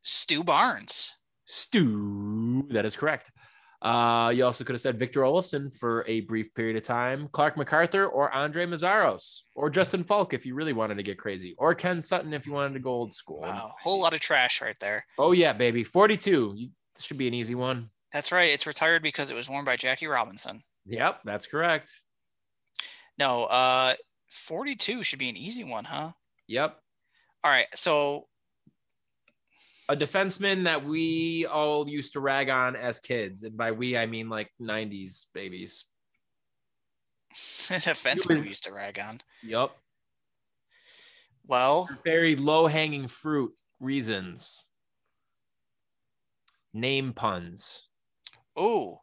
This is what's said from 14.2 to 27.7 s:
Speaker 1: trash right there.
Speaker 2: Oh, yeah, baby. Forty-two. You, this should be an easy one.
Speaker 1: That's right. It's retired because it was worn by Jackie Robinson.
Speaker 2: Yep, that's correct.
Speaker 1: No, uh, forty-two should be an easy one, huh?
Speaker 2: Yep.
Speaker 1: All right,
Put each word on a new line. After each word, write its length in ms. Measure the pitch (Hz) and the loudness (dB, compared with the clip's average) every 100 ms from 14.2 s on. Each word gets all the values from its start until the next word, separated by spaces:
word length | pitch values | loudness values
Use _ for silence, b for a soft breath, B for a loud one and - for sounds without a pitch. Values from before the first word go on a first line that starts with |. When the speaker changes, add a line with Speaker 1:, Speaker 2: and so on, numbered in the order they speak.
Speaker 1:
trash 400 | - 147 127 - | 2 4 4 2
right 140 | 117 104 | -2 -6
there. 260 | 101 104 - - | -4 -4 -6 2
Speaker 2:
Oh, 140 | 151 | 6
yeah, 220 | 180 160 | 6 6
baby. 320 | 107 123 117 | 4 2 2
Forty-two. 720 | 107 175 208 214 - 165 107 101 | 0 4 6 4 4 4 2 -4
You, 140 | 123 _ _ - | -14 _ _ -16
this 80 | |
should 140 | - 139 | -12 -4
be 100 | 127 | -2
an 60 | |
easy 200 | 120 113 | -2 -4
one. 360 | 123 127 127 117 _ _ | -2 -2 -4 -8 _ _
Speaker 1:
That's 200 | 147 - | -4 0
right. 180 | 180 170 | 4 4
It's 160 | 143 156 | 2 0
retired 340 | 147 160 165 | 0 2 2
because 280 | 156 - 143 | 0 -4 -6
it 60 | 117 | -6
was 120 | 123 | -6
worn 160 | 139 | -4
by 120 | 139 123 | -2 0
Jackie 320 | 131 131 160 | 0 -2 0
Robinson. 560 | 131 107 101 - 107 _ _ 98 | -2 -2 -6 -10 -12 _ _ -10
Speaker 2:
Yep, 340 | 113 151 - | 0 0 -2
that's 220 | 107 104 - | -8 -8 -6
correct. 460 | 151 170 156 - - _ _ _ _ _ _ _ B B B B - | -2 0 0 -4 -20 _ _ _ _ _ _ _ B B B B 0
Speaker 1:
No, 280 | 139 123 | 2 2
uh, 500 | 117 127 127 127 131 131 - _ _ | 2 4 6 6 4 2 -4 _ _
forty-two 760 | - - 165 277 247 - 240 | -20 -10 -8 -6 -4 -4 -2
should 160 | 190 135 | -4 -4
be 80 | 127 | -6
an 80 | 98 | -6
easy 260 | 165 247 | -10 -10
one, 220 | 135 110 | -8 -8
huh? 260 | - 143 160 - _ _ - | -6 -8 -8 -12 _ _ -6
Speaker 2:
Yep. 280 | 117 156 - _ _ _ _ _ _ | -2 -2 -4 _ _ _ _ _ _
Speaker 1:
All 60 | 156 | 4
right, 140 | 131 - | 4 4